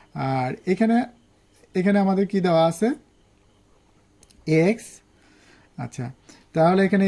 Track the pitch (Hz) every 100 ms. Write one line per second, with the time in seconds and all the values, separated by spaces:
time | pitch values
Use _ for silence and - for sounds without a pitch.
0 | - 151 135 131 127 - - 185 226 233
1 | 240 - _ _ _ _ _ 185 185 202
2 | 196 190 196 196 180 165 165 165 220 302
3 | _ _ _ _ _ _ _ _ _ _
4 | _ _ - - - 156 175 226 - -
5 | _ _ _ _ _ - _ - 123 -
6 | 127 - - - _ 165 165 185 190 196